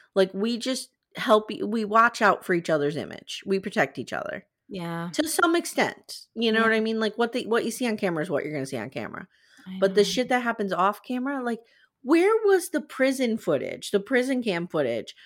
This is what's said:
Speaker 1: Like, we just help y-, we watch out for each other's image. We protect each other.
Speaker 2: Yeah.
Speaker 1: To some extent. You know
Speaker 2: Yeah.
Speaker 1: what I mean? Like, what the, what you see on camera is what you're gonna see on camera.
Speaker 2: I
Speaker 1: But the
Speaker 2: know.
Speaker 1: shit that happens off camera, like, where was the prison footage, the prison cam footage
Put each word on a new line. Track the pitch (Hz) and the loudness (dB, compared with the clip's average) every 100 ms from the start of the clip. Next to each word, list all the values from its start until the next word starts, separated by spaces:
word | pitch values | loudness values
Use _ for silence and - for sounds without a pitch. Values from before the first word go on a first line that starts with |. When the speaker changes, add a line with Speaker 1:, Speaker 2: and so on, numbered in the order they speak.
| _ 196 | _ 2
Speaker 1:
Like, | 190 | 2
we | 190 226 233 | 2 -2 -2
just | 254 262 - _ _ - | -4 -6 -8 _ _ -6
help | 190 214 214 | 4 4 4
y-, | 214 | -6
we | 208 226 208 | -4 -2 2
watch | 220 233 - | 4 4 4
out | 214 - | 2 2
for | - | 2
each | 175 170 | 0 2
other's | 156 143 151 | 0 2 -2
image. | 80 80 - - 196 | -8 -12 -12 -12 -2
We | 196 | -2
protect | 196 214 190 - | -2 0 -2 -2
each | 117 | -8
other. | - - - _ _ - | -6 -6 -10 _ _ -14
Speaker 2:
Yeah. | 190 170 170 170 | -10 -8 -6 -6
Speaker 1:
To | 165 311 | -2 -2
some | - 349 339 | 2 2 2
extent. | 339 - 165 - - - - 226 | -2 -2 -2 -4 -16 -18 -14 -2
You | 226 | 0
know | 220 | 2
Speaker 2:
Yeah. | 226 | 4
Speaker 1:
what | |
I | 220 | 2
mean? | 220 226 | 0 -2
Like, | 220 208 | -2 0
what | 233 | -2
the, | 240 - | -2 0
what | 226 233 | 0 0
you | |
see | 220 240 | -2 -4
on | 214 | -2
camera | 196 165 | -2 -2
is | 180 | -2
what | 143 | -2
you're | 151 | -2
gonna | 151 135 | -6 -6
see | 123 | -6
on | 107 | -8
camera. | 131 104 - - _ _ _ - | -8 -10 -12 -16 _ _ _ -14
Speaker 2:
I | 190 | 0
Speaker 1:
But | 196 190 | 2 4
the | |
Speaker 2:
know. | 196 | 2
Speaker 1:
shit | 185 247 | 2 0
that | 247 | 0
happens | 240 226 202 | 0 -2 -2
off | 170 190 208 | 2 2 0
camera, | - 247 262 277 | -6 -6 -4 -4
like, | 240 226 _ _ _ _ | -4 -6 _ _ _ _
where | 247 330 381 453 415 | 2 4 6 4 4
was | 381 349 | 4 2
the | 302 | -6
prison | 302 - 262 269 240 226 | -4 0 2 2 0 0
footage, | - 139 92 - - | 0 0 0 -8 -2
the | 202 | -2
prison | 196 254 254 254 | 0 0 2 -2
cam | 226 170 170 | -2 -4 -2
footage | 160 127 117 - - | -2 0 -2 -6 -16